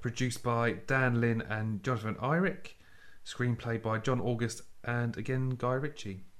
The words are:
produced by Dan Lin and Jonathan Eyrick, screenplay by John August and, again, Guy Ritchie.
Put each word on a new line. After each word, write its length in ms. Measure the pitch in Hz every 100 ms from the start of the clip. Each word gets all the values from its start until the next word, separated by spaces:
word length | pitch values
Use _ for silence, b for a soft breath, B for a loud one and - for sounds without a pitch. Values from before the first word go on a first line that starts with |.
produced 420 | 123 117 127 123
by 300 | 123 117 117
Dan 480 | 95 - 131 127 120
Lin 200 | 117 113
and 400 | - 107 110 101
Jonathan 320 | 131 117 110 101
Eyrick, 500 | 123 165 190 - - - b b b b -
screenplay 560 | - 123 117 120 113
by 180 | 110 110
John 200 | 135 123
August 440 | 113 117 117 - - -
and, 320 | - 120 120 -
again, 340 | 110 131 131
Guy 240 | 123 123 127
Ritchie. 480 | 147 - 101 95 -